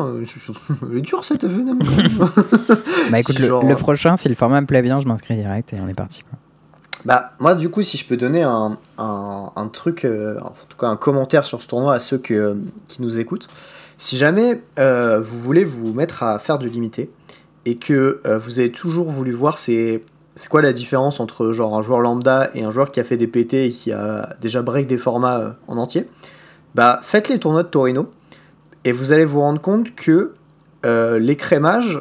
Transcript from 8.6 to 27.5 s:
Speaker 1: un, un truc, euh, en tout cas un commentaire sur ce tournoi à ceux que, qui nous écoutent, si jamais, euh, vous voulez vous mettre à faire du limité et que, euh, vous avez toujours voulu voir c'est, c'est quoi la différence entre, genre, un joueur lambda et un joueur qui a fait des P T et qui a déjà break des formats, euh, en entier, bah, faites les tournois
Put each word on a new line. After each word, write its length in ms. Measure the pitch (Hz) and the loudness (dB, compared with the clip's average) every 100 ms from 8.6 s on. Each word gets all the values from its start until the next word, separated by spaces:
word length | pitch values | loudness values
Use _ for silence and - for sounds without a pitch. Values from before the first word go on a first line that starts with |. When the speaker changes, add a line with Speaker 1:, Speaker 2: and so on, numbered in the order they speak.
| 107 107 - - | 0 -4 -12 -8
Speaker 1:
un, 520 | 110 101 101 98 98 - | -6 -6 -8 -10 -10 -10
un 120 | 107 | -10
truc, 360 | - - 170 | -6 -6 -4
euh, 340 | 131 110 107 107 | -2 -2 -4 -8
en 120 | - - - | -12 -18 -20
tout 80 | - | -4
cas 100 | 120 | -4
un 80 | 107 | 0
commentaire 500 | - 139 131 156 139 | 0 0 2 0 0
sur 160 | 117 | -6
ce 40 | - | -6
tournoi 260 | 120 135 | -2 0
à 40 | 127 | 0
ceux 180 | - 131 | 0 -4
que, 400 | - 107 104 101 101 - - | -2 0 0 -2 -8 -14 -18
qui 120 | - | -10
nous 180 | 120 113 | -6 -4
écoutent, 300 | 113 190 - - - - - - | -6 -8 -10 -20 -20 -20 -20 -12
si 160 | - 127 | -8 0
jamais, 440 | 147 175 240 233 - - | 2 4 2 0 -6 0
euh, 420 | 135 123 120 110 | 2 2 2 0
vous 180 | 110 117 | 0 -8
voulez 260 | 120 156 | 0 2
vous 280 | 190 123 113 | 2 -2 -6
mettre 300 | 113 170 - | -2 -4 -2
à 160 | 120 104 | -4 -2
faire 200 | - 147 | -2 -4
du 100 | 123 | -4
limité 420 | 117 117 - 135 - - - _ _ | -6 -6 -6 -10 -12 -20 -20 _ _
et 120 | - 120 | -6 -6
que, 440 | - 139 131 139 - | 0 2 2 0 -2
euh, 120 | 110 | -2
vous 200 | 117 120 | -2 -2
avez 100 | 120 | -2
toujours 400 | 120 175 165 165 | -2 -4 -2 -2
voulu 220 | 139 131 | -4 -4
voir 260 | 120 143 156 | -2 -2 -2
c'est, 460 | - 117 113 110 - _ _ | -2 0 0 -2 -8 _ _
c'est 140 | - - | -20 0
quoi 120 | 156 | 4
la 100 | 147 | 4
différence 460 | 120 120 135 139 139 | 2 -2 0 0 -2
entre, 340 | 113 - 113 | -8 -2 -2
genre, 240 | 113 110 107 | 0 0 -2
un 60 | |
joueur 180 | 107 123 | 0 2
lambda 500 | 120 120 123 131 135 | 2 2 2 2 0
et 80 | - | -2
un 60 | 107 | -4
joueur 200 | 113 139 | -2 -2
qui 80 | - | -2
a 40 | |
fait 120 | 120 123 | -2 0
des 100 | 117 | 0
P 200 | 117 117 | 0 0
T 180 | 135 127 | 0 0
et 40 | |
qui 200 | 120 - | -2 -6
a 440 | 104 104 107 104 - | -6 -6 -6 -10 -8
déjà 220 | 110 120 | -6 -4
break 240 | 120 131 135 | -2 -2 0
des 120 | 127 | -2
formats, 400 | 127 117 123 123 | 0 0 0 0
euh, 100 | 107 110 - | -4 -10 -10
en 80 | 117 | -6
entier, 300 | 117 - - - - - - _ _ | -4 -4 -6 -12 -20 -20 -20 _ _
bah, 260 | - 120 123 | 4 4 4
faites 260 | - 208 214 | 2 0 2
les 100 | 254 | -2
tournois 240 | 160 | 0